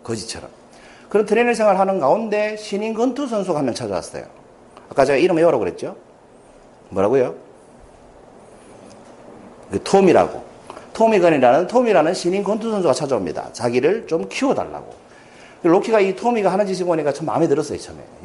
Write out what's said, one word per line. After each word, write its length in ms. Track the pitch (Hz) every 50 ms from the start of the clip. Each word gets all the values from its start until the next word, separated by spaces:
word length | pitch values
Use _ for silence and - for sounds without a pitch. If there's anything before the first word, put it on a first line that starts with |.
| -
거지처럼. 460 | - 113 107 90 - - 90 - - - - - - - - - - - - - -
그런 160 | - 202 220
트레이너 260 | 208 208 226 240 240 240
생활을 260 | 202 220 214 190 185
하는 220 | 196 196 190 185
가운데 560 | 139 135 165 214 226 220 208 208 214 214 214
신인 380 | 208 - - 202 196 214 226 220
권투 320 | 214 240 262 247 - 294 247
선수가 300 | 226 208 190 180 165 147
한 80 | 143
명 80 | 123 110
찾아왔어요. 500 | - 127 101 95 85 - - - 71 - - - - - - - - - - - - - -
아까 160 | - 139 135
제가 140 | 135 143 147
이름 180 | 160 185 175
외우라고 220 | 160 165 170 147 117
그랬죠? 340 | 101 90 82 - - 156 196 - - - - _ _ - - - - - - - - - - - - -
뭐라고요? 460 | 95 95 95 104 127 139 123 - - - - - - - - - - - - - - - - - - - - - - - - - - - - - - - - - - - - - - - - - - - - - - - - -
그 120 | 95 95 -
톰이라고. 600 | - - 196 196 175 131 101 87 80 - 60 - - - - - - - - - - -
토미건이라는, 760 | - 226 226 220 196 170 170 160 139 127 120 127 156 185
톰이라는 480 | 180 214 247 247 226 202 170 151 160 185
신인 300 | 185 - 175 185 202 202
권투 260 | 196 214 220 226 226
선수가 240 | 214 202 175 151 127
찾아옵니다. 540 | - 156 139 131 107 92 82 - - - - -
자기를 540 | - 113 123 120 123 127 165 202 233 220
좀 220 | - 160 170 196 190
키워달라고. 760 | - - 269 269 202 113 87 78 76 73 60 55 58 - - - - - - - - - - - - - -
로키가 380 | 175 165 202 - 240 220 214
이 160 | 196 190 185
토미가 340 | - - 240 240 220 196 180 180
하는 140 | 196 208
짓을 180 | 190 185 175 180
보니까 260 | 175 170 160 147 147 135
참 140 | - 160
마음에 200 | 147 107 131 165 143
들었어요, 300 | 139 151 143 - 101 80
처음에. 240 | - - 80 73 64 - - -